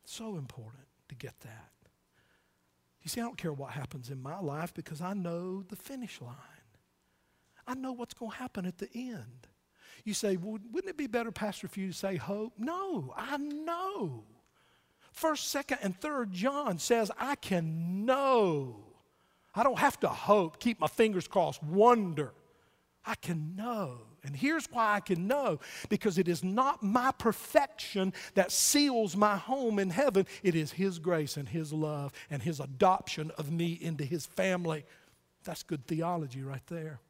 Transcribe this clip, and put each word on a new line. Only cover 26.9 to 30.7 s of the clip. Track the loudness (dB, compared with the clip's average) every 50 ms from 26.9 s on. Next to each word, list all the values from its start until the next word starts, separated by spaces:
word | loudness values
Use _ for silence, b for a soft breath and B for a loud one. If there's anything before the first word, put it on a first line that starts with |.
| 2 4 4 2
perfection | 0 2 2 2 2 2 -4 4 4 4 4 4 -4 -10 -12 -4 0 0 0 0 0 B B B B
that | 4 4 4
seals | 4 4 4 6 6 6 6 6 6 4 2 2 4
my | 4 4 4 4 2
home | 0 -2 -2 0 2 2 2 4
in | 2 2
heaven. | 4 4 4 6 6 6 4 B B B
It | B 2 2
is | 4 2 0